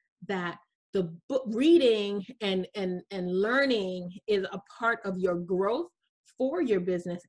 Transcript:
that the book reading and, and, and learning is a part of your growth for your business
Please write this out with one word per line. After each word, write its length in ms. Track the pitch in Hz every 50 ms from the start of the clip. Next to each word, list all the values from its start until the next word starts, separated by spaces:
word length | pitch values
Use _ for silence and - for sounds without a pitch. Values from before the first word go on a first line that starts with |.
| _ _ _ - 180 -
that 300 | 196 180 175 170 151 - _ _ _ _ _ _ -
the 220 | 196 175 165 - - _ -
book 140 | 277 262 - 202
reading 800 | 226 226 277 320 339 339 269 240 220 214 202 202 202 202 190 - - -
and, 260 | 214 196 190 185 185 - -
and, 260 | 208 190 180 180 180 - -
and 200 | 196 190 180 180
learning 800 | 180 185 202 220 247 269 277 269 247 214 190 185 185 180 180 175 180 - _ -
is 180 | 208 196 190 -
a 80 | 196 190 - - - -
part 220 | 240 226 233 226 -
of 120 | 196 185 185
your 180 | 180 185 175
growth 520 | 175 175 170 190 180 190 202 233 302 339 - _ _ _ _ _ _ _ _ _ -
for 240 | 254 269 302 359
your 180 | 320 240 208 185
business 420 | 175 185 185 175 175 180 175 175 -